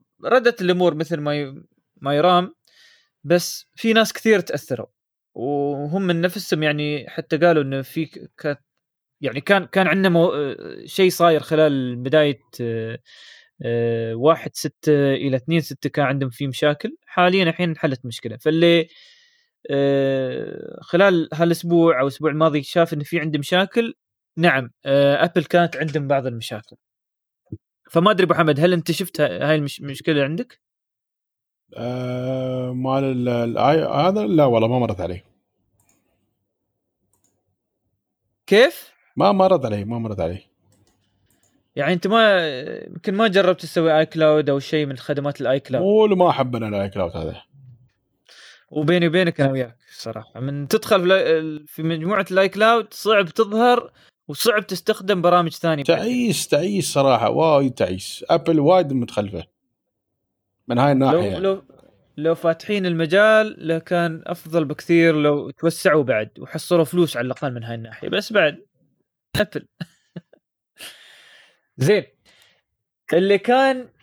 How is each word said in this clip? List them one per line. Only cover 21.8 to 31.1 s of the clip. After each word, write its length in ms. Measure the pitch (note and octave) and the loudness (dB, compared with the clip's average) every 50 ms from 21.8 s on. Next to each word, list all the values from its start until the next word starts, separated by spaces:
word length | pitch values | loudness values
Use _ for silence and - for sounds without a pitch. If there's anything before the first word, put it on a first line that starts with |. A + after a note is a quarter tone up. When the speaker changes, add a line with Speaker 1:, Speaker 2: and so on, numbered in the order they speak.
| E3 E3 D#3+ B2+ | 6 6 4 2
Speaker 1:
أو 60 | C3+ | 0
الأسبوع 240 | C#3 B2+ - D3 D#3 | -2 -2 -2 -4 -2
الماضي 320 | C#3+ D#3 D#3+ D#3+ C#3+ D3+ C3+ | 0 2 2 2 0 0 -4
شاف 320 | - - F3 E3 E3 E3 | -2 0 0 0 0 -2
إن 80 | D3 C#3+ | -6 -6
في 180 | - E3+ E3+ | -4 -4 -4
عندي 180 | D3+ D#3+ D3+ C#3+ | -4 -4 -4 -4
مشاكل، 560 | C#3+ - F3+ F3+ G3 F#3+ - A#3 A#3 A#3 - _ _ _ _ _ _ _ _ | -2 0 0 0 0 0 0 -2 -2 -2 -6 _ _ _ _ _ _ _ _
نعم، 340 | E3 E3 F3 C3 C3+ B2 A#2 - _ - | 0 2 2 2 0 -2 -6 -12 _ -4
آه، 400 | C#3 C#3 C#3+ C#3+ C#3 C#3+ - D#3 | 0 2 4 4 4 2 2 0
أبل 200 | F3 - F3+ E3 | 0 0 -2 -2
كانت 320 | - - F3 F3 E3 - | 0 2 2 2 0 -2
عندهم 320 | - D#3+ D#3 C#3 D#3 C#3+ C3+ | -4 -6 -4 -4 -4 -2 0
بعض 180 | C#3+ C3+ B2 | 0 0 -2
المشاكل. 500 | C3 A#2 A2+ A2 - A#2 G#2+ - _ - - _ _ _ _ _ _ _ _ _ _ _ _ _ _ - - _ _ _ _ _ _ | -4 -8 -8 -10 -12 -12 -14 -14 _ -20 -20 _ _ _ _ _ _ _ _ _ _ _ _ _ _ -18 -18 _ _ _ _ _ _
فما 200 | - E3 E3+ G#3 | 0 2 4 4
أدري 140 | - F3 F#3 | 4 4 2
أبو 100 | D#3 E3 | 2 2
حمد، 260 | - F3 D#3 D3 C3+ | 2 2 2 2 2
هل 120 | D#3+ F3+ F3+ | 2 2 2
أنت 180 | E3+ D#3+ - | 0 0 -2
شفت 300 | E3 - F#3+ - - - | -4 -4 -6 -6 -4 -2
ها-، 300 | D3+ B2+ F2 - C3+ C#3+ | -2 -2 -2 -2 0 0
هاي 40 | D#3 | 0
المش-، 260 | D#3 C#3+ C#3 - - | 0 -2 -4 -8 -10
المشكلة 420 | - C#3+ C3+ - - E3+ D#3 C#3+ C#3 | -12 -12 -12 -6 -4 -2 0 0 0
عندك؟ 380 | C#3 D#3+ F3+ B3 - _ _ _ _ _ _ _ _ _ _ _ _ | -2 -2 -6 -8 -10 _ _ _ _ _ _ _ _ _ _ _ _